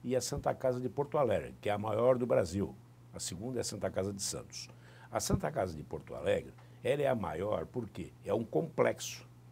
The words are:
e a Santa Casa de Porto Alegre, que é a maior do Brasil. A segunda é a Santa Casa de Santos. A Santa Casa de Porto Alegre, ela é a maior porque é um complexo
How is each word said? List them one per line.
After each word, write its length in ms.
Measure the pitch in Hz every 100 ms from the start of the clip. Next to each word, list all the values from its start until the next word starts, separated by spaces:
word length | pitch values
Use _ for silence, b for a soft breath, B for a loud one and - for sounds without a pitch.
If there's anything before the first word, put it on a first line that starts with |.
e 100 | 123 127
a 40 |
Santa 340 | 123 139 135
Casa 260 | 127 131 123
de 80 | 127
Porto 300 | - 143 151
Alegre, 360 | 127 95 - -
que 80 | 104
é 40 |
a 40 | 101
maior 400 | 110 107 123 127
do 80 |
Brasil. 500 | 120 127 92 98 92 - - - -
A 60 | 90
segunda 400 | - 87 117 120
é 20 |
a 40 |
Santa 260 | 104 107 95
Casa 220 | 95 98
de 100 | 98
Santos. 460 | - - - - - B B B B
A 80 | 113
Santa 320 | - 127 151
Casa 260 | 151 92 78
de 60 |
Porto 320 | 69 78 -
Alegre, 400 | 60 85 98 - - B B
ela 200 | 117 143
é 60 | 139
a 60 |
maior 520 | 120 87 78 101 95 78
porque 460 | 127 110 - 76 -
é 80 | -
um 120 | 107
complexo 840 | 113 - 135 - 120 - - - - - -